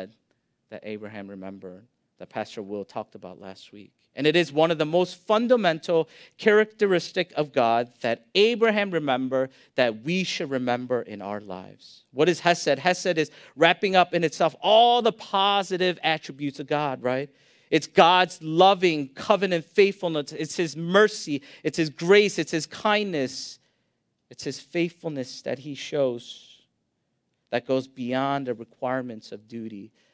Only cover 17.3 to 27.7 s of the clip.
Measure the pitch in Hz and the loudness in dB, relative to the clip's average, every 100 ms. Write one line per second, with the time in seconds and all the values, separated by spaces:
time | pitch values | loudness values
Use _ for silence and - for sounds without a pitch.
17.3 | _ _ _ _ 160 - - 170 180 180 | _ _ _ _ 0 2 4 6 6 2
18.3 | - 160 160 185 196 180 151 139 - - | -2 -4 4 6 6 2 0 -4 -4 0
19.3 | 202 196 170 - - 196 196 180 156 135 | 2 2 -2 0 2 2 2 -4 -4 -6
20.3 | 151 156 - 165 143 170 196 214 214 - | -8 -6 -4 -4 -4 0 4 4 2 -6
21.3 | 143 - - 160 - 156 - 170 202 208 | -8 -8 -10 -6 -4 -4 -4 4 6 6
22.3 | - 156 165 - - 214 208 208 160 127 | 0 -4 -6 -6 -4 -2 0 -2 -4 -4
23.3 | - - - _ _ _ _ _ _ _ | -6 -14 -16 _ _ _ _ _ _ _
24.3 | 123 147 131 - 175 170 - 170 143 123 | -12 -10 -12 -8 -4 -4 -4 -8 -8 -8
25.3 | - - 123 143 139 - 151 131 120 - | -10 -8 -8 -8 -12 -6 0 0 -2 -10
26.3 | - - _ _ _ _ _ _ _ _ | -20 -20 _ _ _ _ _ _ _ _
27.3 | _ _ 120 - | _ _ -6 -2